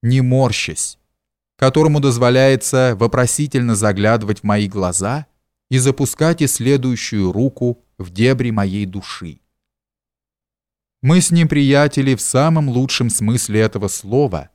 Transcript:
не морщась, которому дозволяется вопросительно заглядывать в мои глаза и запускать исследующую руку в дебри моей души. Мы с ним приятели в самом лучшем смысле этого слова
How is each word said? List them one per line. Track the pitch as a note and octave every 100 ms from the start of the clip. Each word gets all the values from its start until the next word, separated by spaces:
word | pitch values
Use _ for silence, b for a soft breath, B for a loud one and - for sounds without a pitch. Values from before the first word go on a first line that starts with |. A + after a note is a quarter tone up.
не | A#2 C3
морщась, | B2+ C3 C3 A#2+ - D#2+ - - _ _ _ _ _ _
которому | C3 C#3 D#3 D3
дозволяется | C#3 A#2 B2 B2+ C3+ C3 - C3 B2+ G#2
вопросительно | A#2 B2 B2 - D3 C3 A#2+
заглядывать | G#2 G#2+ G2 G#2 A2+ G#2 F2+
в |
мои | G#2 G#2 G#2
глаза | G2 F2+ F2 G2 C3+ D3+ _ _ _ _
и | B2+
запускать | B2+ C3+ C#3 - D#3 E3+
исследующую | C#3+ - A#2+ C#3 B2+ A#2+ - G#2+ F#2+
руку | F#2 C3 - B2 B2 _ _
в | F#2
дебри | F2+ A#2+ C3 B2
моей | A2 G2 G2
души. | G2+ F#2+ - - F2 - _ _ _ _ _ _ _ _ _ _ _ _ _ _ _ _
Мы | C3 F3
с | -
ним | E3+ E3
приятели | D3 C#3 C#3 D3 C#3+ C3+
в | B2+
самом | - C3 D3+ D#3+ D3
лучшем | B2 C3 - A#2+
смысле | - G#2+ A#2 - G#2
этого | A2 G#2+ G2
слова | - G2 A#2+ C#3+ F2 C#2+